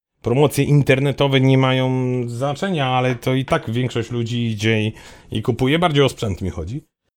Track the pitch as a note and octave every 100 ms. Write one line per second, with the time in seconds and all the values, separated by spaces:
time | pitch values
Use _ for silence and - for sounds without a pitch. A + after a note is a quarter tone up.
0 | _ _ - B2 D3 - C#3+ D3 C3 C3
1 | C#3+ C3 C#3+ C3+ C3 C3 C3 C3 C3 B2+
2 | B2+ B2+ A#2+ A#2+ C#3 C#3 G3 E3+ C3 B2+
3 | B2+ A#2+ - C3 C3 D#3+ - A#2 B2+ A#2+
4 | A2+ A#2+ A#2 A#2+ A#2 A2 A2 A2 G#2+ G#2+
5 | - - - A2 A2 A2+ C3 D#3+ F3 C#3+
6 | C3+ - A2+ F2+ F#2 E2+ E2 C3+ - _
7 | _